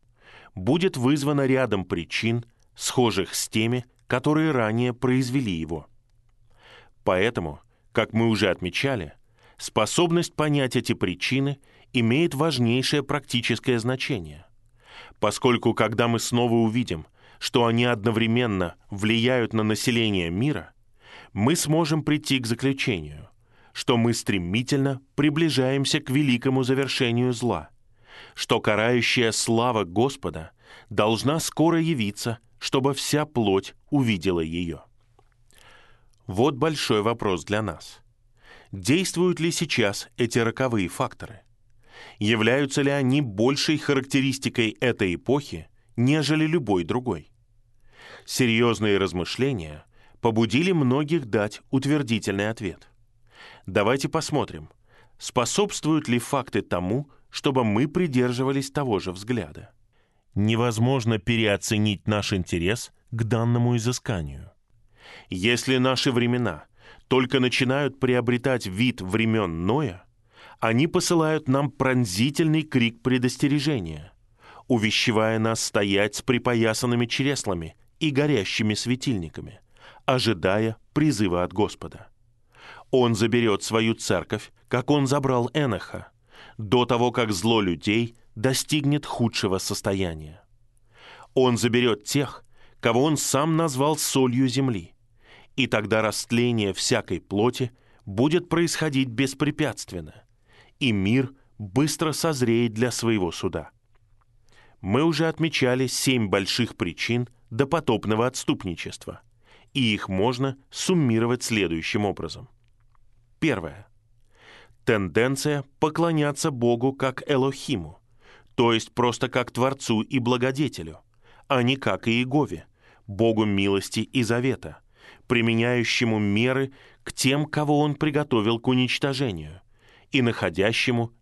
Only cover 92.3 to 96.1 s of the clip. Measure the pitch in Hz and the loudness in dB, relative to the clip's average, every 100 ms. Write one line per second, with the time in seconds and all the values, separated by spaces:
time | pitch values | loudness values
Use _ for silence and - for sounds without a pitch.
92.3 | - - - - - 120 113 151 143 - | -8 -20 -20 -20 -2 2 4 4 2 0
93.3 | 135 160 160 165 131 143 151 - 139 131 | 0 2 2 0 0 0 0 0 2 2
94.3 | 120 131 123 131 104 - _ _ _ - | 2 2 2 0 -2 -8 _ _ _ -20
95.3 | - - - 120 117 104 110 107 | -20 -8 -2 0 0 2 2 0